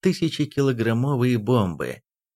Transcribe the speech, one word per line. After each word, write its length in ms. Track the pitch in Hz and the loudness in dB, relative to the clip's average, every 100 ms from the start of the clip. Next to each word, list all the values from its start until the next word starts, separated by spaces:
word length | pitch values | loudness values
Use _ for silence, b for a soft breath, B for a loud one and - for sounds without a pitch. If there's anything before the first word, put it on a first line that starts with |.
тысячекилограммовые 1400 | 190 - 165 - 143 - 135 120 113 117 135 135 127 117 | -2 0 -2 -2 -4 0 0 0 0 0 0 0 2 2
бомбы, 640 | 104 123 95 73 64 64 _ _ _ | 2 2 2 -2 -8 -10 _ _ _